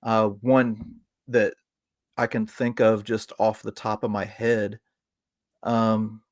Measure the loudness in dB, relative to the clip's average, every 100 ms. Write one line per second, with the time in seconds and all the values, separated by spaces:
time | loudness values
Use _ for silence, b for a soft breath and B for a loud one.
0 | 2 2 2 0 2 4 4 -2 -10 -18
1 | _ _ -2 2 2 -2 _ _ _ _
2 | _ -4 -2 -2 -4 -2 -4 2 4 4
3 | -2 -6 -6 -2 -2 0 -10 -8 -6 -4
4 | -4 -4 -6 -4 -2 0 -2 -8 _ _
5 | _ _ _ _ _ _ -2 2 2 2
6 | -2 -8 _